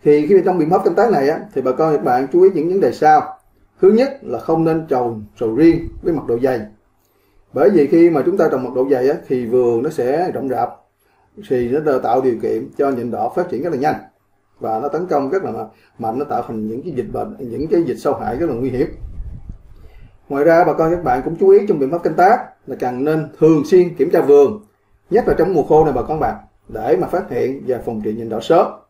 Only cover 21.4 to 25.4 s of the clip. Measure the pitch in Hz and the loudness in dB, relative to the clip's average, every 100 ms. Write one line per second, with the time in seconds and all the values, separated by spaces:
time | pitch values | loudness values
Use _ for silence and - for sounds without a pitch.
21.4 | 196 196 208 165 135 170 175 160 180 226 | 6 6 4 -2 0 -2 -4 2 4 4
22.4 | - _ - 123 131 123 143 160 151 - | 0 _ -14 -6 -6 -4 -2 -2 -4 2
23.4 | 160 160 135 185 175 160 190 175 135 143 | 4 4 4 4 4 0 0 2 6 6
24.4 | 139 - - _ _ _ _ 202 220 147 | 6 0 -14 _ _ _ _ 0 0 0